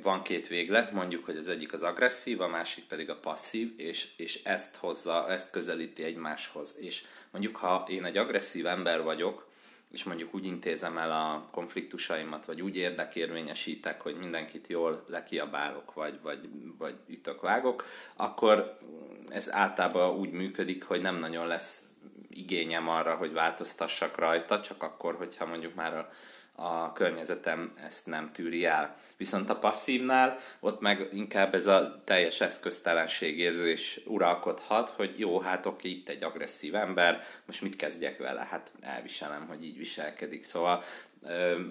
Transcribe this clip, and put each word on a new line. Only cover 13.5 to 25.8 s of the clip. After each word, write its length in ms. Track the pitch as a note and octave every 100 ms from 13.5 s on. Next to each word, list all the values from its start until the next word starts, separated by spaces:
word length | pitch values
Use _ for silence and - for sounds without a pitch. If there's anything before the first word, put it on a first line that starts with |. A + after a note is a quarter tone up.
| D#2 - D#2 D#2+ D#2
hogy 140 | - D#2
mindenkit 500 | F2+ E2 D2+ - -
jól 380 | E2+ E2 D2+ -
lekiabálok, 840 | E2+ - E2 D2 C#2+ C#2+ C#2+ -
vagy, 240 | D2+ D2+ D2
vagy, 260 | D#2 C#2 - D2 B1 -
vagy 160 | D#2 - -
ütök, 340 | E2 C#2+ C#2+
vágok, 440 | F2+ A2+ C3 B2 - - - -
akkor 640 | G2+ - A2 G#2+ - - C2+ D#2 C#2+ - -
ez 240 | G2 -
általában 640 | G2+ G2 - F2+ F2+ F2+ G2+
úgy 120 | F#2+
működik, 540 | E2+ F#2+ - F2+ F#2
hogy 160 | - -
nem 160 | F#2+ F2+
nagyon 280 | D#2+ E2 E2+
lesz 360 | E2+ - - - - - - -
igényem 580 | - F#2 F2+ D#2+ E2 E2
arra, 260 | E2 D#2+ E2
hogy 160 | E2
változtassak 840 | D#2+ E2 E2 E2+ - E2 - F2 -
rajta, 440 | E2 E2 E2 G#2
csak 220 | - -
akkor, 320 | D#2+ - E2+
hogyha 320 | E2+ F2 - E2
mondjuk 280 | E2+ E2
már 200 | F2+